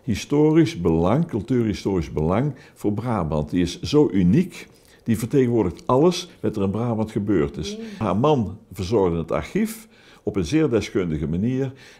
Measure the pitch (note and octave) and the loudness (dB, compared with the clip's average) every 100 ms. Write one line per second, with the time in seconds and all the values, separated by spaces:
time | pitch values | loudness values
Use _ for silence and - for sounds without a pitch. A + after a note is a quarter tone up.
0 | - G2 - D3 D#3 D#3+ D#3 F2 E2+ D#2+ | -6 -4 0 2 4 6 4 2 2 4
1 | F2 C3+ E3+ A2 F2+ B2+ A2 F#2+ G#2+ F#2+ | 4 2 0 -4 0 0 0 -2 -2 -2
2 | C#2+ C#2 D#2 G2+ C#3+ C#3+ - - G#2+ G#2 | -2 -2 0 0 -2 -6 -16 -6 -4 -4
3 | A#2+ A2 D#2 D#2 D#2 F2+ F2 - F2 D3 | -4 -4 -2 -2 -2 0 -2 -4 0 2
4 | D3+ G2 F2 C3+ F3 - - - _ - | 4 4 4 4 0 -6 -20 -20 _ -10
5 | - A2 A#2 C#3+ B2 A#2+ F2+ - - B2+ | -4 -4 0 2 4 2 0 -2 0 4
6 | F3 F3 - - G#2+ F#2 G2 G#2+ A#2+ A2 | 4 0 -8 -6 -4 -2 -2 -2 -2 -2
7 | A2 A2+ G2+ F#2 C#2+ - B2 - - G3 | -2 -4 0 0 0 -4 -10 -10 -12 -6
8 | G#2 F#2+ D3 C#3+ F#2 F#2+ - - F2+ A2 | -2 0 2 2 0 -6 -14 -8 0 2
9 | F#2 E2 D#2+ C#2+ E2 F#3 A3 - - _ | 2 0 -2 -4 -4 -4 -4 -6 -18 _
10 | - - - G2 D#2+ D#3 C#3+ A2+ - G#2+ | -20 -12 -6 -4 0 0 2 0 0 -2
11 | F2+ D2+ D2 E2+ A#2 C3 C3 C3 - | -2 -2 -2 -2 -2 -2 -4 -8 -20